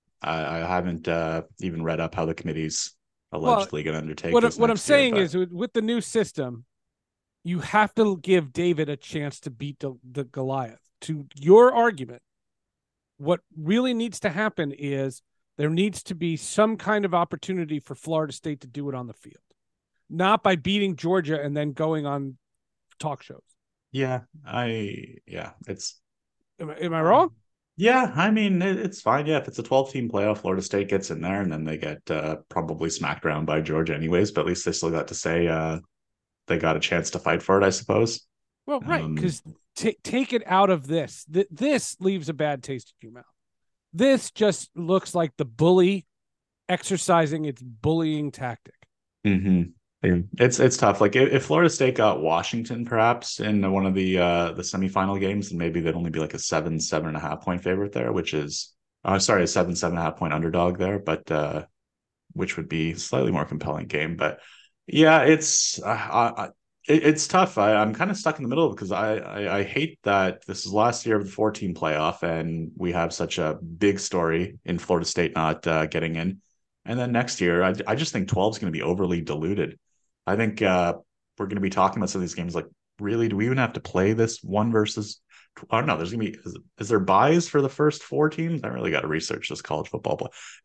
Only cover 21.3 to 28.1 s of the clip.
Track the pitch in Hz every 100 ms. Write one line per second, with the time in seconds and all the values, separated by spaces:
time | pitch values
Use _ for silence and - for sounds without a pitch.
21.3 | 156 143 147 147 135 156 156 143 143 139
22.3 | 127 _ _ _ _ _ - 156 135 -
23.3 | - _ _ _ _ _ 131 131 127 -
24.3 | - - - 120 113 101 - - - -
25.3 | - - - - 98 - - _ _ _
26.3 | _ _ - 156 - 175 165 160 262 349
27.3 | - _ _ _ - 220 254 240